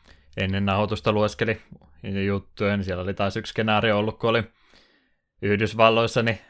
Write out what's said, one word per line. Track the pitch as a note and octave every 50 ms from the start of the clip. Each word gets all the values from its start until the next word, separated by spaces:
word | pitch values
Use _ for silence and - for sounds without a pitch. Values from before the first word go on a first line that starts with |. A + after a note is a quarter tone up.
| _ - - - _ - -
Ennen | - F#2+ F#2+ G2 G2 G2+
nauhoitusta | G2 F#2+ G2+ G#2+ G2 G#2+ - - A2 G#2+
lueskeli | G#2 G#2+ G#2 - - A#2 A2 G#2+ - - - - - _ _ - - -
niitä | G2 G2 G2
juttuja, | G2 G2+ G2+ G2 - - - - G#2+ G2+ G2+
niin | G2+ F#2
siellä | F#2+ F2+ F2+ F#2
oli | G2 G2
taas | - G2+ G2 -
yksi | A2+ - -
skenaario | - - A2 A2 G#2+ G#2 A2 A2+ G#2 G#2
ollut, | G#2+ A2 G#2+ -
kun | - A2+
oli | A2+ A#2 G2+ - _ _ _ _ _ - _ _ _ _ _ _ _ _ _ _ _ - F#2+
Yhdysvalloissa, | G2+ G#2 G2+ A2+ G2+ G#2 A2+ A2+ A2+ A2+ A#2 A#2 A2+ - B2 A2+
niin | A#2 G#2+ - -